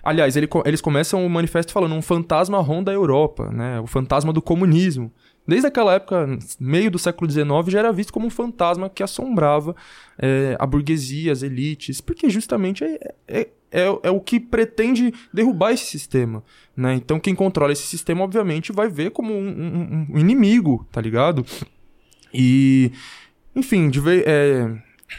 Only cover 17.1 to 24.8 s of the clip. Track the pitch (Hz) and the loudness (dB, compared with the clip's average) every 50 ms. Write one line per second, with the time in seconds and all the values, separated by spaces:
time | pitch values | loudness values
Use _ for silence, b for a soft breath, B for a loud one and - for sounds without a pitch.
17.1 | 156 160 - 196 185 - 190 190 190 160 147 143 147 143 - - - 165 - - | -4 -2 0 -2 0 0 0 0 2 2 2 2 0 -2 -6 -10 -10 -10 -6 -4
18.1 | 165 175 190 190 185 226 208 180 151 160 160 - 202 202 214 226 165 143 156 196 | -2 -2 -2 -2 -2 -2 0 0 -2 -4 -6 -6 -2 -2 -2 -2 -2 -4 -6 -6
19.1 | - - 233 220 214 196 196 196 - - 156 170 - 175 170 - - 160 156 143 | -4 -6 -6 -6 -4 -6 -6 -6 -8 -8 -8 -6 -6 -6 -6 -4 -4 -6 -4 -2
20.1 | 156 151 156 190 254 277 214 196 226 240 190 151 127 113 - - - 117 110 113 | 0 2 4 4 4 4 4 4 4 4 4 2 0 0 -2 -6 -8 -6 -4 -2
21.1 | 110 117 139 170 170 131 123 B B B B - _ _ - - _ _ _ _ | 0 2 2 2 0 -2 -4 B B B B -16 _ _ -20 -20 _ _ _ _
22.1 | _ _ _ _ - 127 127 123 127 135 135 135 135 131 127 123 127 B B B | _ _ _ _ 0 2 4 4 6 6 6 6 6 6 4 2 0 B B B
23.1 | B B B B B _ _ - - 262 262 - 226 185 160 147 127 147 143 165 | B B B B B _ _ -8 -4 -4 -2 0 2 2 2 2 2 2 2 2
24.1 | 180 185 - 156 156 147 143 143 135 127 120 113 113 110 | 2 4 4 4 4 4 4 4 2 2 0 -2 -4 -8